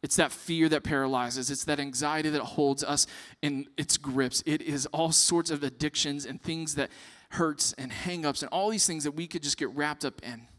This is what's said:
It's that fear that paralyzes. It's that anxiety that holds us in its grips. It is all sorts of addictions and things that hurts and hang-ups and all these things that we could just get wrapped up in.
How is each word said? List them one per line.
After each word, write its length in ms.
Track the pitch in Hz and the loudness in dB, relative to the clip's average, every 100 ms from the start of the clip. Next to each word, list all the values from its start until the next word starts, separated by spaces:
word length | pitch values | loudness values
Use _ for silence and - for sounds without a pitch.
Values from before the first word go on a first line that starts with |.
It's 140 | 147 - | 0 4
that 160 | 151 | 2
fear 380 | - - 165 160 | 2 -4 4 4
that 140 | 151 | 4
paralyzes. 680 | - 143 135 135 123 123 123 | 2 0 2 0 0 -2 -4
It's 160 | 139 - | -4 -2
that 140 | 147 | -2
anxiety 500 | 143 127 147 156 156 | -2 -2 0 0 2
that 140 | 151 | 0
holds 400 | 117 - 143 139 | -2 2 2 2
us 220 | - 143 - - - - | 0 0 0 -2 -18 -4
in 260 | 147 143 143 - | -2 -2 -6 -6
its 220 | 147 - | 0 0
grips. 440 | 139 131 127 - - | 2 2 2 0 0
It 160 | 151 | -2
is 240 | - 143 131 | 0 -2 -2
all 240 | 147 165 | 0 4
sorts 380 | 160 - 170 165 | 4 6 4 2
of 140 | 151 | -2
addictions 640 | 139 123 151 - 147 143 131 | -4 -2 -2 0 -2 -2 -6
and 160 | 131 | -8
things 340 | - 165 160 143 | -6 -4 -4 -2
that 140 | 139 - - - - | -2 -4 -20 -20 -14
hurts 420 | - 165 147 - | 0 0 2 -2
and 180 | - 127 | -2 -8
hang-ups 520 | - 180 180 156 139 | -6 -6 -2 -2 -2
and 60 | 143 | -2
all 180 | 170 202 | 0 0
these 160 | 220 - | 2 2
things 180 | 165 | 2
that 80 | 147 | -2
we 160 | 147 165 | -4 -6
could 140 | 170 | -4
just 160 | 147 - | -4 -2
get 120 | 135 | -2
wrapped 340 | 131 147 147 139 | 0 -2 -2 -6
up 160 | - | -6
in. 260 | - 117 117 | -12 -12 -16